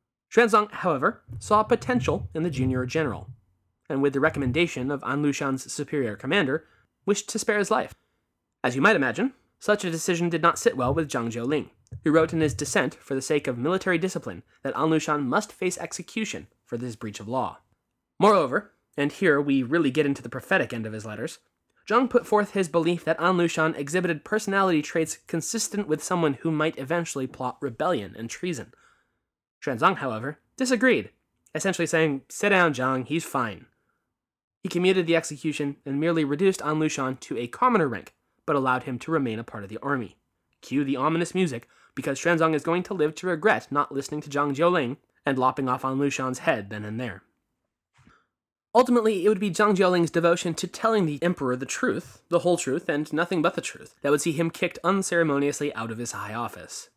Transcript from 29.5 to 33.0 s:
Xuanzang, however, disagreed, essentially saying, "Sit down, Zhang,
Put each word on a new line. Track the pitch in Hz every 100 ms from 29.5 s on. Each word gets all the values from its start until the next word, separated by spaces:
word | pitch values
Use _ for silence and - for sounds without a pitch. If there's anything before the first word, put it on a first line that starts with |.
| _
Xuanzang, | - 117 170 185
however, | 139 110 127 151 _ -
disagreed, | 254 247 262 170 - _ _ _ _
essentially | 156 196 175 165
saying, | 165 160 139 -
"Sit | - 202
down, | 196 175
Zhang, | 127 127 131